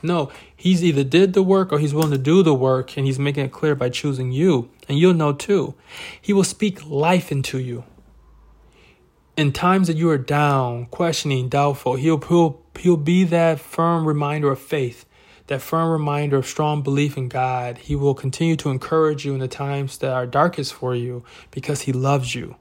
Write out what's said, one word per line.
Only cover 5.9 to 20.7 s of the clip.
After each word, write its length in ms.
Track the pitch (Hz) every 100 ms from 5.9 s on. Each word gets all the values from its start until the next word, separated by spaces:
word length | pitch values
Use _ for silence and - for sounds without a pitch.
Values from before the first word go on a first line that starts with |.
| - - -
He 140 | -
will 120 | 196
speak 420 | 185 - 214 185 151
life 440 | 143 160 180 -
into 280 | 143 131 131
you. 260 | 127 120 - - _ - _ _ _ _ _ _ _ _ _ _ _ -
In 160 | 147
times 360 | 139 180 190 175
that 100 | 156
you 100 | 170
are 80 | 147
down, 720 | 127 147 147 135 123 120 120
questioning, 640 | - 170 151 151 131 123
doubtful, 460 | 143 143 135 - 127
he'll, 220 | 160 156
he'll, 440 | - 170 165 139 _ -
he'll 180 | 175 165
be 260 | 147 180
that 360 | 185 170 165 160
firm 480 | - - 165 170 156
reminder 420 | 147 147 151 143
of 80 | 131
faith, 460 | - 156 127 117 - _ _ - -
that 120 | 139
firm 300 | - 165 165
reminder 480 | 160 147 147 147 139
of 80 | 123
strong 340 | - 151 147
belief 380 | 139 139 147 139
in 100 | 127
God. 480 | 131 127 127 123 120
He 180 | -
will 200 | 143 143
continue 420 | 135 131 - 165 160
to 140 | 147
encourage 560 | 131 - 160 156 147 139
you 80 |
in 60 | 135
the 60 | 131
times 520 | - 139 139 135 -
that 120 | 135
are 160 | 127 123
darkest 460 | 139 170 170 135